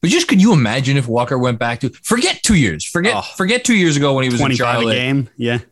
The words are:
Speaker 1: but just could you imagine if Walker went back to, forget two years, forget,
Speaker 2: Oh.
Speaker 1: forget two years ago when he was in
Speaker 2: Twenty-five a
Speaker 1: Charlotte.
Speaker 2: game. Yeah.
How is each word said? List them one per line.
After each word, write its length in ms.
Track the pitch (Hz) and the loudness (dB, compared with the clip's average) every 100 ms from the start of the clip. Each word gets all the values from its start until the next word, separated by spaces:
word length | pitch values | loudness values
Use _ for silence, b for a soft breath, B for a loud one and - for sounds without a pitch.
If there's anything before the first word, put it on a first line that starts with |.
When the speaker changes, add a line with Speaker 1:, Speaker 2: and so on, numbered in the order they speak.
Speaker 1:
but 80 | 170 | 2
just 180 | 311 339 | 0 2
could 140 | 208 | 4
you 120 | 202 | 6
imagine 440 | 170 113 120 131 139 | 4 2 0 0 0
if 100 | 117 | 0
Walker 300 | 117 123 131 | -2 -2 -2
went 220 | 127 113 | -2 -2
back 200 | 120 117 | -4 -4
to, 80 | 131 | -6
forget 520 | - - 240 339 349 | -8 -4 -2 -2 -4
two 120 | - 196 | 0 2
years, 280 | 113 78 - | 2 -2 -6
forget, 300 | 175 190 214 | -2 -2 -2
Speaker 2:
Oh. 40 | |
Speaker 1:
forget 420 | - - 185 240 | -6 -6 -2 -2
two 120 | 247 220 | 2 2
years 220 | 175 143 | 2 2
ago 160 | 143 | 0
when 100 | 135 | 0
he 60 | 131 | 0
was 100 | 120 | 0
in 60 | - | 0
Speaker 2:
Twenty-five 320 | 123 120 120 | 0 0 0
a 20 | |
Speaker 1:
Charlotte. 140 | 117 117 | 0 0
Speaker 2:
game. 340 | 127 139 131 - | 0 -2 -4 -4
Yeah. 220 | 117 120 - | -2 -2 -6